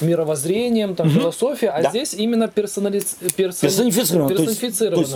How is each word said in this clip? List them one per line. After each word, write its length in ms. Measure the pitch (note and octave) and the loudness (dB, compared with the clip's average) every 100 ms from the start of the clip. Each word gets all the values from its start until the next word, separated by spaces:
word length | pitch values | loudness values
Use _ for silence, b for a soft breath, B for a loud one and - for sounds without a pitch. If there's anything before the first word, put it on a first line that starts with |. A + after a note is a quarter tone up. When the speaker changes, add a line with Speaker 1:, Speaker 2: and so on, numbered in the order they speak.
Speaker 1:
мировоззрением, 920 | D#3+ E3 D#3 D3+ D#3+ G#3 A#3+ A3+ G3+ F3 | 0 0 0 -2 -2 -2 0 0 0 0
там, 120 | E3 | 2
Speaker 2:
Мгм. 120 | D#3 | 2
Speaker 1:
философия, 500 | E3 - B3 C4+ G#3+ | 0 -2 -2 0 2
а 120 | D3+ | 2
Speaker 2:
Да. 80 | C#3+ | 2
Speaker 1:
здесь 240 | A3 D4 | 0 -4
именно 340 | F#3 A3 A3+ A3 | -2 0 2 0
персони-, 540 | - G3+ G3+ G3+ G3+ - - F3+ - | 0 -2 -2 -2 -2 -4 -6 -4 -2
персони-, 340 | F#3 F3 C#3+ | -2 0 0
Speaker 2:
Персонифицировано, 640 | F#3+ A#3+ F#3+ A3 E3 C#3 B2+ | 2 2 2 2 2 2 2
то 80 | |
есть, 160 | E3 G#3+ | 0 -2
Speaker 1:
персонифицировано, 360 | B3 - G#3+ F3 | -4 -2 0 0
Speaker 2:
то 60 | - | 0